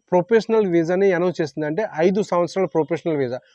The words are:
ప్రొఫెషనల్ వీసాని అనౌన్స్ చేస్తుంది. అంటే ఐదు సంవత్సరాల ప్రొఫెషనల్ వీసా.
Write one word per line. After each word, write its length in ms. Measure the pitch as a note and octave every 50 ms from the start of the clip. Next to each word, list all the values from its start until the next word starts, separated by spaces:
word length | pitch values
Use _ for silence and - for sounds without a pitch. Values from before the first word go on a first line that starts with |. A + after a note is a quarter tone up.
| _
ప్రొఫెషనల్ 600 | - F3+ F3+ F3 - A3+ A3 - - A3+ A3 G#3+ F#3
వీసాని 400 | E3+ E3+ E3 E3 F3+ F#3+ G3 G3
అనౌన్స్ 260 | F3+ E3 F3+ F3+ - -
చేస్తుంది. 280 | E3 C#3 - D#3 D3+ D3+
అంటే 160 | D#3 F#3+ A3 - - D#3
ఐదు 220 | E3+ G3 F#3+ A3
సంవత్సరాల 460 | F#3+ - F#3 F3 F3 D#3+ - F#3+ F3+ D#3+
ప్రొఫెషనల్ 480 | - D#3+ D3+ - E3+ D3+ - E3+ D#3 C#3+
వీసా. 200 | C3+ A#2+ B2 B2+ _ _